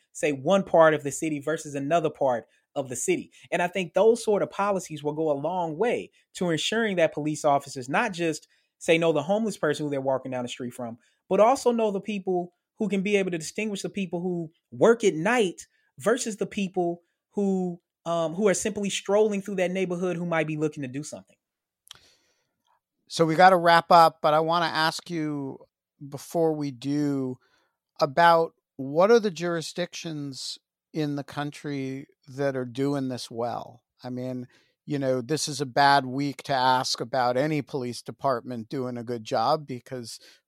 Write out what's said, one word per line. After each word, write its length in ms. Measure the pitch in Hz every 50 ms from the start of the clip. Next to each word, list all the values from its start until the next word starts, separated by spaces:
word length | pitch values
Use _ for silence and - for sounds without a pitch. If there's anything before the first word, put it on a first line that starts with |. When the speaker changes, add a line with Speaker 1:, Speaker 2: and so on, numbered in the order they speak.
| _ _
Speaker 1:
say, 200 | - - 175 151
one 300 | 143 131 131 160 196 196
part 320 | 190 - - 165 160 156 156
of 80 | 147
the 100 | 139 143
city 260 | - - 165 156 151 143
versus 360 | 131 151 156 156 - 147 139
another 340 | 139 139 143 165 170 156 151
part 380 | - - 147 131 120 113 - _ _ _ _ _ -
of 140 | 147 135 127
the 80 | 127
city. 340 | - - 190 175 135 - - _ - - -
And 100 | - 170
I 80 | 175 175
think 240 | - 196 180 160
those 320 | - 185 208 226 240 233 -
sort 180 | 220 208 185
of 80 | - -
policies 540 | - - 196 208 196 180 - - 156 147 139
will 80 | 147
go 180 | 151 156 160 156
a 60 | 143
long 400 | 139 143 165 185 180 170 165 147
way 340 | 160 220 247 180 110 87 - _ _ _ _ -
to 120 | - 185 175
ensuring 480 | 160 151 - - 214 226 226 208 190
that 160 | 175 160 151
police 320 | - 156 147 151 151 - -
officers 460 | 147 143 139 - 135 - 131 123 127
not 240 | 156 202 247 226 175
just, 340 | 165 170 160 151 - - _ _ _ _ _ _ _
say, 180 | - - 165
know 160 | 165 170 165
the 120 | 156 147 135
homeless 340 | 170 202 220 226 208 - -
person 260 | 175 151 143 147 151
who 60 | 143
they're 100 | 143 135
walking 300 | 135 135 131 127 - 131
down 140 | 127 127 123
the 40 | 117
street 240 | - - 127 120
from, 240 | - - 123 117 117 - _ _ _ _ _ -
but 120 | 185 196
also 320 | 208 240 269 277 - 240
know 180 | 240 233 226 214
the 100 | 196 190
people 540 | - - 208 196 185 196 185 175 175 175 _ _ _ _ _ -
who 100 | 185 185
can 140 | 202 196
be 140 | 185 208 208
able 160 | 196 196 185
to 40 | 175
distinguish 460 | 160 156 - - 208 214 220 202 190
the 80 | - 170
people 320 | - 208 190 170 180 170
who 280 | 175 185 180 170 165 156 _ _ _ _
work 340 | 120 123 202 220 233 233 220
at 100 | 190 156
night 520 | 156 165 208 247 254 208 175 - - - _ _ _ _ _ _ -
versus 400 | 127 196 240 247 - 233 202 -
the 80 | 196
people 560 | - - 208 196 180 - 185 175 170 175 170 _ _ _ _ _ _
who, 460 | - 208 202 196 190 185 185 180 175 - _ _ _ _ -
um, 260 | 165 170 170 165 160
who 160 | 165 185 220 202
are 60 | 175
simply 340 | - - 220 208 208 202 190
strolling 540 | - - - - 196 214 220 214 202 196
through 140 | 196 214 202
that 160 | 185 180 175
neighborhood 440 | 180 190 190 175 180 175 185 180 175
who 80 | 170 175
might 220 | 175 165 160 156
be 100 | 156 156
looking 280 | 151 156 151 151 151 139
to 40 | 123
do 140 | 127 143
something. 320 | 151 - - 92 - _ _ _ _ _ _ _ _ _ _ _ _ - - _ _ _ _ _ _ _ _ _ _ _ _ _ _ _ _ _ _ _ _ _ _ -
Speaker 2:
So 140 | - - 165
we 120 | 160 160
gotta 200 | 160 180 190 190
wrap 340 | 175 170 170 170 165 - -
up, 280 | 180 170 165 160 - _
but 140 | - 156 151
I 60 | 156
wanna 260 | 165 160 165 175 165
ask 420 | 156 113 156 160 160 - - - -
you 480 | 175 160 156 151 147 143 139 135 - - _ _ _ _ _ _ _ - 151 139
before 420 | 143 127 - - - 170 165 160
we 180 | 156 151 147 143
do 680 | 131 117 117 139 143 147 147 143 139 135 131 127 127 - _ _ _ _ _ _ _ _ _ _ _ -
about 540 | 160 143 131 170 170 170 170 165 165 - _ _ _ _ _
what 340 | - 131 135 143 165 185 214
are 80 | 240 233
the 120 | 202 214
jurisdictions 1300 | 160 151 175 175 170 165 147 - - 180 175 - - - - 165 156 147 143 139 131 - - - - - _ _ _ _ _ _
in 240 | - 151 151 147 143
the 80 | 143 139
country 840 | - - 147 147 147 - - - 147 143 135 135 131 135 135 147 - _ _ _ -
that 260 | 127 135 143 139 131
are 120 | 131 127
doing 420 | 123 117 131 135 143 143 139 131 131
this 220 | 127 113 - -
well? 500 | 123 113 120 117 110 107 - - 117 120 _ _ _ _ -
I 60 | 127
mean, 360 | 123 123 127 127 127 127 123 - _ _ _ _ _ _ _
you 140 | - 147 139
know, 240 | 139 131 131 131
this 260 | 117 123 156 139 - 156
is 140 | 143 127
a 40 | 147
bad 380 | 127 113 143 139 139 139 143 131
week 380 | 127 123 139 143 143 131 -
to 100 | - -
ask 480 | 139 127 127 131 127 127 131 - - -
about 380 | 131 117 - 131 123 123 123 127
any 240 | 147 156 156 147
police 400 | - - - 139 123 123 113 -
department 680 | - - 120 _ - 139 127 113 113 123 123 117 107 -
doing 300 | 160 135 123 123 120 120
a 40 |
good 220 | 117 117 123 117 107
job 420 | - 135 117 113 131 156 160 147
because 540 | 139 131 120 - - 135 127 117 113 - - - - - _ _